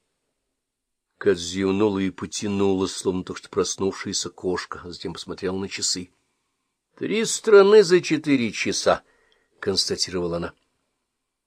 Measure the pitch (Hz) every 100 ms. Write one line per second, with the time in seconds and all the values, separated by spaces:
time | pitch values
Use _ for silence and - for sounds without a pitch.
0 | _ _ _ _ _ _ _ _ _ _
1 | _ - 104 90 85 92 95 98 107 95
2 | 95 - 98 - 107 101 98 92 95 -
3 | 104 92 87 92 - 101 87 - 98 -
4 | 101 92 90 - 92 87 - - 90 82
5 | 92 80 - 80 92 95 98 - - 92
6 | 92 _ _ _ _ _ _ _ _ -
7 | - 208 220 - 220 202 196 214 170 180
8 | - 156 156 135 113 - 101 - 98 87
9 | _ _ _ _ _ - 104 92 - 92
10 | - 90 87 85 85 - _ _ _ _
11 | _ _ _ _